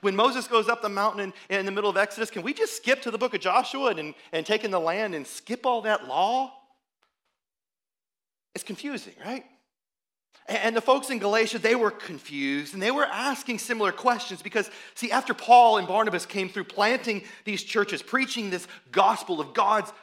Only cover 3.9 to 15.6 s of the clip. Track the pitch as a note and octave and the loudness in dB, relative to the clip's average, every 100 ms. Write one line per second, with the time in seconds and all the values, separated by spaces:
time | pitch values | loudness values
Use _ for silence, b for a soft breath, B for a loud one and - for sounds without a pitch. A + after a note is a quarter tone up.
3.9 | E3 D3+ B B D#3+ D#3+ G#3+ A3 F#3 E3 | -2 -6 B B -4 0 0 0 -2 0
4.9 | F#3 G#3+ D#3+ C3 - - B3 C4 A#3 G#3+ | -2 -2 -6 -10 -12 -10 -4 -2 0 0
5.9 | G#3+ B2+ C#3 G3 C4 C4 - _ _ _ | -2 -2 0 2 0 -4 -10 _ _ _
6.9 | _ _ _ _ _ _ _ _ _ _ | _ _ _ _ _ _ _ _ _ _
7.9 | _ _ _ _ _ _ - - G3 C#4+ | _ _ _ _ _ _ -14 -12 -12 -10
8.9 | C4 G2+ - E3+ B3+ - _ _ _ _ | -10 -12 -16 -12 -12 -14 _ _ _ _
9.9 | _ _ _ _ b - G#3+ A3 A3+ A3+ | _ _ _ _ b -6 -2 0 2 4
10.9 | C4+ C4+ A#3+ G3+ A3 A3 A#3 A3 B3 G#3+ | 2 2 -2 2 2 2 2 2 4 2
11.9 | - - D3+ - C#3+ C#3 C#3+ D3 G3 G#3 | -2 -10 -14 -10 -4 -2 -2 -4 -4 0
12.9 | C#4 C4+ G3+ C4+ C4 - A3 - A3+ G3+ | 2 0 0 -4 -4 -4 -6 -4 0 0
13.9 | - B3 A#3+ - F#3 G#3 A3 G3 B B | 2 0 0 -2 -12 -4 -2 -2 B B
14.9 | - A#3+ A#3+ C4 - - B3 | -8 -2 0 0 0 8 10